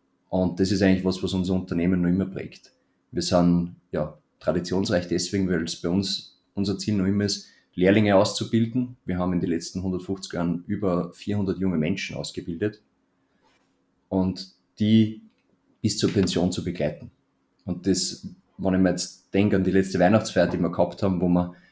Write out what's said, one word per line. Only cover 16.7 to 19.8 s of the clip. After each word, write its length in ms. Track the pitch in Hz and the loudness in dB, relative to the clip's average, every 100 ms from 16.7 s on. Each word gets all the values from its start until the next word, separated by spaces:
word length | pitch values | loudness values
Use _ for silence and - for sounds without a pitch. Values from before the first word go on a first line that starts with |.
| 85 76 - - _ _ _ _ _ | -4 -4 -6 -16 _ _ _ _ _
Und 220 | - 87 95 | -10 -6 0
das, 400 | 92 - - - - _ - | 0 -2 -8 -14 -18 _ -4
wenn 160 | 95 | 0
ich 60 | 92 | 4
mir 100 | 92 | 4
jetzt 420 | 87 - - _ | 2 -6 -12 _
denke 220 | 98 104 | 2 2
an 100 | 95 | 2
die 60 | 92 | 2
letzte 300 | 95 | 2